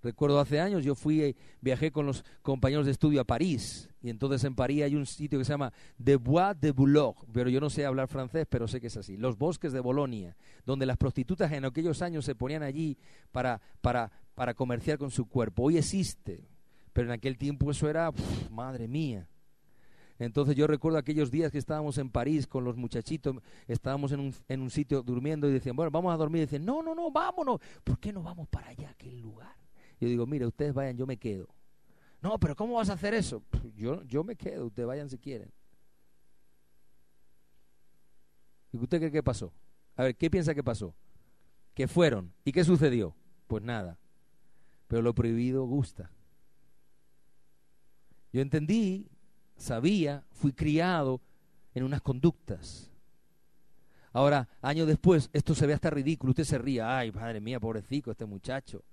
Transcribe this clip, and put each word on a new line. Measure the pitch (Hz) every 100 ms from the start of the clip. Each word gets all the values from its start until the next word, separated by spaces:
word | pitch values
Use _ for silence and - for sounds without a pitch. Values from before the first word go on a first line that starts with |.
| 120
Recuerdo | 113 147 143
hace | 139 147
años, | 185 196 139
yo | 135
fui, | 151 156
eh, | 143 123 - -
viajé | 127 123 156
con | 151 143
los | 113 - -
compañeros | - 135 131 147 139
de |
estudio | 135 156 147
a | 120
París, | 117 180 135 92 - - -
y | 120
entonces | 110 135 135 139
en | 127
París | 127 143
hay | 143 147
un | 139
sitio | - 147 139
que |
se | 131
llama | 147 135 - - -
The | 120 139
Bois | 120 156 190 180
de | 151
Boulogne, | 131 135 147 135 - -
pero | 113 123
yo | 127
no | 147
sé | 143 143
hablar | 131 131
francés, | 135 127 160 151
pero | 123 113
sé | 127
que | 117
es | 110
así, | 98 98
los | 123 107
bosques | 147 160 160
de | 131
Bolonia, | 123 135 139 113 90 - - - -
donde | 135 131
las | 127
prostitutas | 135 131 123 180 175
en | 147 135
aquellos | 123 170 151
años | 175 160
se | 139 131
ponían | 127 156
allí | 147 139 160 135 - - -
para, | 127 127 113 - -
para, | 123 120 113 - -
para | - 123
comerciar | 117 127 120 107 151
con | 139
su | 127 120
cuerpo. | 127 110 92
Hoy | 127 165
existe, | - 196 160 - - 85 - - - - -
pero | - 120
en |
aquel | 117 135 127
tiempo | 143 143 135
eso | 143 156
era, | 156 165
pf, | - - - -
madre | 110 127 131 113
mía. | 139 156 107 87 - - - _ - - - - -
Entonces | 117 110 143 135
yo | 151
recuerdo | 151 160 160
aquellos | 143 151 143
días | 139 160
que | 143
estábamos | 127 151 151 139
en | 131
París | 120 127 151 131
con | 135
los | 123 120
muchachitos, | 120 120 - 160 - 131 - - -
estábamos | 120 - 139 139
en | 139
un, | 139 127 -
en | 131
un | 131
sitio | - 147 139
durmiendo | 120 123 139 156 143
y |
decían, | 131 127 123
"Bueno, | 160
vamos | 151 180
a | 165
dormir", | 156 165
y | 151
decían, | 143
"No, | 170 285
no, | 320 320
no, | 339
vámonos". | 285 370 359 285 214 - -
"¿Por | - -
qué | 202
no | 196
vamos | 165 175 151
para | - -
allá, | 120 143
aquel | - 127 123
lugar?". | 113 107 113 - - - - -
Yo | 120
digo, | 120 120
"Mira, | 147 120
ustedes | - 147
vayan, | 135 135 123
yo | 131
me | 123
quedo". | 117 98 87 - - - - - - -
"No, | 185 220
pero | 151 -
¿cómo | 214 240
vas | 202
a |
hacer | 190 202
eso?". | 226 185 117
"Pff, | - - 117 107
yo, | 113 160
yo | 135 131
me | 185 220
quedo, | - - 120
ustedes | 104 120
vayan | 135 147
si | 127
quieren". | 135 120 104 - - - - - - - - - - - _ - - - - - - - - - - - - - - - - _ - - -
¿Y | 120
usted | 123 170
cree | 156
que | 151
pasó? | 139 120 90 - - - - -
A |
ver, | 127 120
¿qué | 160
piensa | 185 165
que | 147
pasó? | 127 110 95 - - - - - - - -
Que | - 127
fueron. | - 165 110 90 -
¿Y | -
qué | 139
sucedió? | 170 175 147 123 92 - - - -
Pues | 110
nada. | 110 117 90 85 - - - - - - - - -
Pero | 117
lo | 117
prohibido | 113 117 113 123 131 131
gusta. | 139 120 - 87 - - - - - - - - - - - - - - - - - - - - - -
Yo | 123
entendí, | 135 156 151 220 208 190 208 - - - - -
sabía, | - 117 147 208 151 143 -
fui | - 151
criado | 131 151 151 175 175 135 127 - - - - -
en | -
unas | 131 143
conductas. | - 127 165 - - 90 - - - - - - - _ - - - - - - -
Ahora, | 120 143 143 123 -
años | 127 156 160
después, | 156 - 170 -
esto | 151 - 156
se | 143
ve |
hasta | 147 170
ridículo. | 151 135 165 131
Usted | 127
se | 151 143
ríe, | 123 127
"Ay, | 113 131 117
madre | 98 117 110
mía, | 107 127
pobrecito | 110 113 95 143 -
este | - 110
muchacho". | 98 - 135 - 107 -